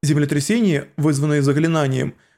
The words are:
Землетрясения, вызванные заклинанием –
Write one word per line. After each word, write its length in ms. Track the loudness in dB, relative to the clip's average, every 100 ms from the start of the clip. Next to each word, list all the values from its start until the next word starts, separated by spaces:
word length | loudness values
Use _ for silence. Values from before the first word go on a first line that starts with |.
Землетрясения, 840 | 0 0 0 -2 -2 0 2 0 -4 -2
вызванные 440 | -2 0 0 2
заклинанием – 720 | 2 2 2 0 0 -2 -4 -8 _